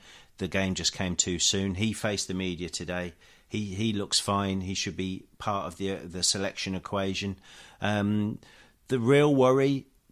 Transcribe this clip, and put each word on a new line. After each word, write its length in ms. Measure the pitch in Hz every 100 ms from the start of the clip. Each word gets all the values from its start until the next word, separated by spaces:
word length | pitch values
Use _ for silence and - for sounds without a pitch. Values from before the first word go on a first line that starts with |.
| - - - -
The 120 | 92
game 240 | 95 95
just 180 | 90 85
came 240 | - 95 85
too 240 | - 87
soon. 360 | - 98 98 92
He 180 | 110
faced 340 | 101 110 101 -
the 60 |
media 340 | 92 92 85 87
today. 460 | - 87 90 90 - - - _
He, 260 | 107 104 92
he 180 | 113
looks 260 | 101 98 -
fine. 400 | - 101 98 95
He 120 | 92
should 240 | 95 - 85
be 260 | 95 92 - -
part 280 | - 98 80
of 120 | 82
the, 180 | 98 92
the 280 | 82 90
selection 520 | 87 101 98 - - 92
equation. 640 | - 101 98 95 98 95 - - - -
Um, 600 | 98 104 101 104 104 - - - - _ -
the 100 | 131
real 340 | 117 143 147
worry 540 | 139 127 131 139 135 - _ _